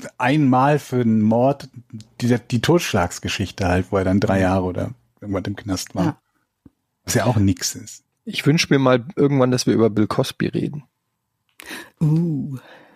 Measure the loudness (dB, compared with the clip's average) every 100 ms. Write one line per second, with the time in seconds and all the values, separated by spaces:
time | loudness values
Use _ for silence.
0 | -18 -4 0 2 4 4 4 2 0 0
1 | 2 2 2 2 2 0 -8 -20 -20 -20
2 | -18 -4 0 0 0 -2 2 2 2 -2
3 | -2 -4 -8 -6 -6 -4 0 0 0 -2
4 | 2 2 2 2 2 0 -2 -4 -8 -10
5 | _ _ -8 -6 -6 -8 -8 -8 -6 -4
6 | -4 -4 _ _ _ _ -20 _ _ _
7 | -4 0 0 2 2 0 -6 -10 -16 -20
8 | _ _ -12 -2 0 2 2 2 4 2
9 | 0 0 2 4 2 2 2 2 2 2
10 | 0 0 -4 -4 -4 -4 -6 -8 -16 _
11 | _ _ _ _ _ -20 -18 -18 -18 _
12 | 0 2 0 -4 -6 -10 -14 -20 -20